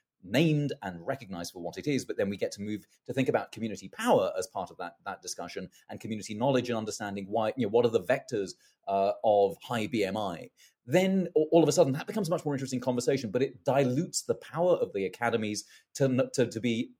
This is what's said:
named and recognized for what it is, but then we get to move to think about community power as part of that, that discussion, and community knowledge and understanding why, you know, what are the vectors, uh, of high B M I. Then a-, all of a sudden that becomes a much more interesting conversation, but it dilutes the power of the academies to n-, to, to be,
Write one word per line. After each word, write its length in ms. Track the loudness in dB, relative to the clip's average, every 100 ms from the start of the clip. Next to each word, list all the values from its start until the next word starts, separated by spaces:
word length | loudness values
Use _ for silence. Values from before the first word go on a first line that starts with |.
| _ _
named 500 | -2 2 4 4 0 -4
and 240 | -8 -8 -8
recognized 460 | -8 -8 -10 -10
for 80 | -10
what 180 | -10 -6
it 80 | -2
is, 180 | -2
but 120 | -2 -2
then 140 | -2
we 60 | -2
get 140 | -4
to 100 | -6
move 240 | -6 -8 -10 _ -6
to 60 |
think 160 | -2 2
about 240 | 0 -2
community 360 | -6 -6 -6 -12
power 440 | -4 2 4 4 0
as 80 | -6
part 240 | -6 -8
of 60 | -8
that, 200 | -12 -10
that 160 | -12 -10
discussion, 480 | -10 -10 -8 -8 -12 _ -16
and 100 | -12
community 340 | -8 -8 -8
knowledge 340 | -2 2 2 0
and 100 | -4
understanding 480 | -4 -6 -6 -8 -4
why, 240 | -2 -2 0
you 100 | 2
know, 40 |
what 140 | 4
are 60 | 4
the 100 | 2
vectors, 520 | 0 -2 -2 -4 -4 -8 _ _ -2
uh, 240 | 2 2 2
of 320 | 4 6 6 2
high 240 | -6 -4 -2
B 180 | 0
M 120 | 0 -2
I. 340 | -4 -6 -10 _ -20 _ 0
Then 420 | 2 4 2 2 2
a-, 40 | 4
all 100 | 6
of 60 | 6
a 40 |
sudden 200 | 6 4
that 140 | 4 -2
becomes 220 | -4 0
a 20 |
much 140 | -2
more 100 | -2
interesting 260 | -4 -2 -2
conversation, 500 | 0 -2 0 -2 -2
but 100 | 0
it 220 | -2 -2
dilutes 580 | 0 2 2 0 -2 -4
the 120 | -4
power 400 | -4 -4 0 2
of 180 | 2 0
the 140 | -2 -4
academies 580 | 0 0 0 -2 -4 -8 -20 _
to 100 | 0
n-, 260 | 2 2 0
to, 120 | 2 0
to 120 | 2
be, 300 | 0 0 -2